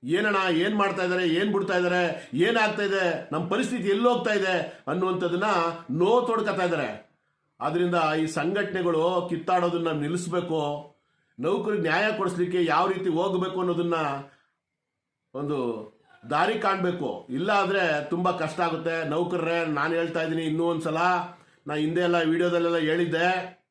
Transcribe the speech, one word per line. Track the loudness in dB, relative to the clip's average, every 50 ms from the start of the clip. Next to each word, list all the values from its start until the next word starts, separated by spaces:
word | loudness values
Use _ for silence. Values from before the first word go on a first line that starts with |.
| -4
"ಏನಣ್ಣ, | -2 -2 0 0 2 2 2 2 2
ಏನ್ | 2 2 2 0 2
ಮಾಡ್ತಾ | 2 0 0 0 -2 -2
ಇದ್ದಾರೆ, | 0 0 0 2 2
ಏನ್ | 2 2 2 2 0
ಬಿಡ್ತಾ | 0 0 0 0
ಇದ್ದಾರೆ, | 2 2 2 2 2 2 0 -2 -4 -10 -8 0
ಏನಾಗ್ತಾ | 2 2 2 4 2 2 2 0 0 -2
ಇದೆ, | 0 0 2 2 0 0 -2 -6 -6 -4
ನಮ್ | -4 -2 -2
ಪರಿಸ್ಥಿತಿ | -2 -2 -2 -2 -4 -4 0 0
ಎಲ್ಲಿ | 0 2 4 2
ಹೋಗ್ತಾ | 2 2 0 0 0
ಇದೆ?" | 0 0 0 0 0 -2 -4 -10 -14 -6 -4
ಅನ್ನುವಂಥದ್ದನ್ನ | -2 0 0 0 0 0 -2 -2 0 0 0 2 2 2 0 0 -2 -6 -8 -6
ನೋವು | -2 0 2 4 4 4 2
ತೋಡ್ಕೊತಾ | 2 -2 -2 -2 -2 -2 0 0
ಇದ್ದಾರೆ. | 0 0 0 -2 -4 -6 -10 -14 _ _ _ _ _ _ _ _ _ _ _
ಆದ್ರಿಂದ | -4 -2 0 0 0 2 2 2 2 2 2 0
ಈ | -2
ಸಂಘಟನೆಗಳು | -2 -2 -2 -2 0 0 0 -2 -2 -2 -2 0 0 2 2 2 2 2 0 -2 -2
ಕಿತ್ತಾಡೋದನ್ನ | -4 -4 -2 0 0 2 2 2 0 0 0 0 -2 -2
ನಿಲ್ಲಿಸ್ಬೇಕು. | -2 -2 -2 -4 -4 -2 -2 -2 -2 0 -2 -2 0 -2 -4 -6 -8 -14 -20 _ _ _ _ _ _ _ _ -6
ನೌಕರಿಗೆ | -2 -2 0 0 0 -2 -2 0 0
ನ್ಯಾಯ | 2 2 2 2 2 0
ಕೊಡಿಸ್ಲಿಕ್ಕೆ | 0 -2 -2 0 0 -2 0 2 0 2
ಯಾವ | 2 4 2 2 2
ರೀತಿ | 0 -2 0 0
ಹೋಗ್ಬೇಕು | 0 0 0 0 0 0 -2 -2 -2 -2
ಅನ್ನೋದನ್ನ | -2 0 0 0 0 0 0 0 0 -2 -4 -6 -8 -12 -20 _ _ _ _ _ _ _ _ _ _ _ _ _ _ _ _ _ _ _ _
ಒಂದು | -6 -4 -2 -2 -2 -2 -2 -4 -6 -8 -14 -18 _ _ _ -20 -20 -8 -4
ದಾರಿ | 0 0 2 2 0 0
ಕಾಣ್ಬೇಕು. | 0 0 0 2 0 0 0 0 -4 -4 -6 -6 -8 -8
ಇಲ್ಲ | -6 -4 0 2
ಆದ್ರೆ | 2 2 2 2 2 2 2 2 0 0 -2 -2
ತುಂಬಾ | -4 0 0 0 0
ಕಷ್ಟ | 0 -2 -4 -2 -2
ಆಗುತ್ತೆ. | -2 0 0 -2 -2 -2 -2 -2 -2 -2
ನೌಕರರೇ, | 0 -2 -2 0 -2 -2 -2 0 0 0 0
ನಾನ್ | 0 0 0 0 0 0
ಹೇಳ್ತಾ | 0 0 0 -2 -2 -2
ಇದೀನಿ | -2 -2 -2 -2
ಇನ್ನೂ | -2 0 0 0
ಒಂದ್ಸಲ, | 0 0 0 -2 -2 -2 2 2 2 2 2 -2 -6 -10 -18 _ _ _ _ _
ನಾ | -6 -4
ಹಿಂದೆ | -2 0 0 2 2
ಎಲ್ಲ | 2 4 4 4 4
ವಿಡಿಯೋದಲ್ಲೆಲ್ಲ | 2 2 2 2 2 2 2 2 2 2
ಹೇಳಿದ್ದೆ | 2 2 2 2 2 0 0 0 2 2 2 0 0 -4 -8 -14 _ _ _